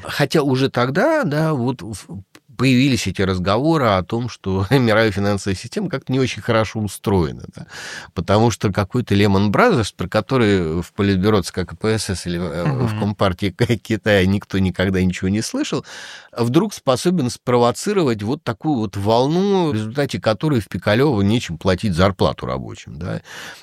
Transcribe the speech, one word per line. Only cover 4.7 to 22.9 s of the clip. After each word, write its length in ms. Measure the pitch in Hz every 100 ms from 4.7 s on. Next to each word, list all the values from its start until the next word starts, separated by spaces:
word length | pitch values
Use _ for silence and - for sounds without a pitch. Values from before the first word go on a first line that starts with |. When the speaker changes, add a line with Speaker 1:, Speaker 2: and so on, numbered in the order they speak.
Speaker 1:
мировая 400 | 139 117 107 113
финансовая 420 | 98 101 101 104 95
система 320 | - 214 185
как-то 240 | 139 -
не 60 | 131
очень 240 | 127 -
хорошо 380 | 110 110 110 113
устроена, 640 | 104 - - 98 73 58 -
да. 120 | - - - - - -
Потому 360 | - 82 101 113
что 220 | - 110
какой-то 420 | 95 101 123 -
Lehman 360 | 101 104 98 104
Brothers, 420 | 101 240 147 104 -
про 120 | 90
который 760 | 110 - 135 107 98 82 85
в 100 | 85
Политбюро 480 | - 101 95 101 104
Ц 100 | -
К 120 | - 90
К 120 | 85
П 180 | 107 110
С 120 | -
С 160 | 92 90
или, 120 | 87
э, 240 | 87 73
в 180 | 156 131 120
Speaker 2:
Мгм. 60 | 107
Speaker 1:
Компартии 500 | 104 107 101 87 98 -
К-, 200 | 117 117
Китая 500 | - 110 110 101 92
никто 320 | 101 - 95
никогда 420 | 92 - 95 92
ничего 280 | 92 - 92
не 120 | 104
слышал, 440 | - 262 302 139 - - - - - -
вдруг 380 | 120 139 214
способен 560 | - - 127 180 180 123
спровоцировать 960 | - - 123 120 120 - 202 147 110
вот 180 | 104 151
такую 360 | - 113 156 131
вот 160 | 107 101
волну, 720 | 98 117 135 170 202 190 160
в 40 |
результате 460 | 107 107 117 143 -
которой 380 | 117 107 156 127
в 60 | -
Пикалево 540 | 98 104 107 147 107
нечем 360 | 98 120 - 80
платить 360 | 95 90 110
зарплату 520 | 82 98 95 85 - 62
рабочим, 520 | 65 55 - -